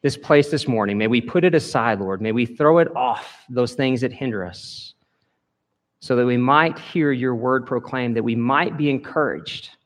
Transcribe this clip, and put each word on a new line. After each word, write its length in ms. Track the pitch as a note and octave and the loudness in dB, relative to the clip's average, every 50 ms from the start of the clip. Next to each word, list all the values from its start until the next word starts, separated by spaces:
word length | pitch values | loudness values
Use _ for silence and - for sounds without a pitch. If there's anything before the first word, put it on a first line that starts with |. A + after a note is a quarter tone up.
this 160 | _ C#3+ C3 | _ -2 -4
place 340 | - - - D3+ D3 C#3+ D3 | -4 0 4 4 4 6 4
this 160 | - D3 - | 0 -4 -2
morning, 300 | - B2 A2 G#2 G2+ G2+ | 0 0 0 0 0 0
may 120 | G#2 G#2+ A2 | 0 2 2
we 120 | A#2 B2 | 2 2
put 240 | A2+ - - F3+ E3 | 0 2 0 2 2
it 100 | F#3 E3 | 4 4
aside, 460 | D#3+ - - - C3 A2+ A#2 A2 G2 | 2 0 0 -2 0 0 0 0 0
Lord. 220 | G2+ F#2+ F#2+ F#2 G#2+ | -2 -4 -4 -4 -2
May 100 | A2 A2 | -2 0
we 140 | A#2+ A#2+ | 0 -2
throw 320 | A#2 B2 - D3+ D3+ D#3+ E3+ | -2 -2 2 4 4 6 6
it 100 | E3 E3 - | 4 2 0
off, 480 | - B2+ B2 A2+ G#2 - - - - _ _ | -2 -2 -2 -2 -4 -6 -16 -20 -20 _ _
those 240 | B2+ B2 B2 A#2+ B2 | -2 -2 -2 -2 0
things 260 | - C#3 C3 C3 B2 | -2 0 0 0 0
that 120 | B2+ B2 - | -2 -4 -4
hinder 320 | - C#3 C3 A2 G2+ F#2 | -6 -8 -6 -6 -6 -8
us, 500 | F2+ F2 - - - - - - - - _ _ _ _ _ _ _ _ _ _ _ _ _ _ _ _ _ _ _ _ _ | -8 -12 -14 -16 -16 -18 -18 -18 -20 -20 _ _ _ _ _ _ _ _ _ _ _ _ _ _ _ _ _ _ _ _ _
so 160 | - - C3 | -4 -2 2
that 100 | A#2+ B2 | 2 2
we 120 | B2 B2 B2 | 2 2 2
might 400 | B2 B2+ C#3 D3 D#3+ E3 D#3+ - | 2 4 4 4 4 4 0 -6
hear 340 | - - - F3 D#3 C#3+ C#3 | -14 -6 -2 0 0 0 0
your 240 | B2 B2 B2+ B2 | 0 -2 -2 -2
word 300 | A2+ A2+ B2+ C3 C3 B2 | -2 0 0 0 0 0
proclaimed, 500 | B2 C3 B2 A#2+ - - C3 B2 A#2+ A#2 | -2 -4 -4 -4 -4 -6 -4 -2 -2 -2
that 80 | A#2 A2 | 0 0
we 100 | A2+ A#2 | 0 0
might 440 | A#2 A#2 B2 C3+ C#3+ E3+ F3 E3+ D3 | 0 0 2 2 2 2 0 -2 -2
be 120 | D3+ D3 | 0 0
encouraged 840 | C3+ C3 C3+ - - D#3+ D3+ B2+ D2 D2+ - - - - - - - _ _ | 0 -2 -4 -4 -2 -2 -2 -2 -2 -6 -8 -12 -14 -14 -14 -18 -20 _ _